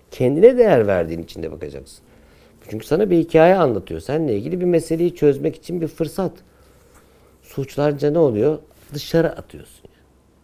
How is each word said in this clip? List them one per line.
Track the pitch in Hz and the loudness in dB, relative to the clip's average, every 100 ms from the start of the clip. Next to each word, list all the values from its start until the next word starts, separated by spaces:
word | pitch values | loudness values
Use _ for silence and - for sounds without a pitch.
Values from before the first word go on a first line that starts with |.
| _ | _
kendine | - 127 147 233 247 | -2 0 6 6 6
değer | 226 135 101 | 4 4 2
verdiğin | 92 82 82 | 0 -2 -6
için | 80 - | -10 -12
de | 80 | -12
bakacaksın. | 78 76 69 - - _ _ _ _ _ _ - | -12 -14 -14 -18 -20 _ _ _ _ _ _ -14
Çünkü | 110 - | -14 -4
sana | 160 208 | -2 2
bir | 170 | 0
hikaye | 165 160 165 190 | 2 6 6 6
anlatıyor. | 143 101 - 80 | 2 0 -6 -10
Seninle | - 151 151 101 | -6 -4 -2 -4
ilgili | 135 180 | -4 -4
bir | 180 | 0
meseleyi | 165 156 165 175 | 0 0 -2 -2
çözmek | 170 147 139 151 - | 2 2 2 -2 -6
için | - 175 | -8 -6
bir | 156 | -6
fırsat. | - 156 - 185 - _ _ _ _ _ _ _ _ _ _ | -6 -6 -4 -6 -8 _ _ _ _ _ _ _ _ _ _
Suçlanca | - - 131 - 147 143 147 | -14 -12 -8 -2 -2 0 -2
ne | 165 | 2
oluyor? | 147 104 135 151 - _ - | 2 2 0 -2 -8 _ -16
Dışarı | 143 - 165 160 - | -14 -2 0 0 -4
atıyorsun | - - - - | -16 -20 -20 -20
yani. | - _ _ _ _ _ | -20 _ _ _ _ _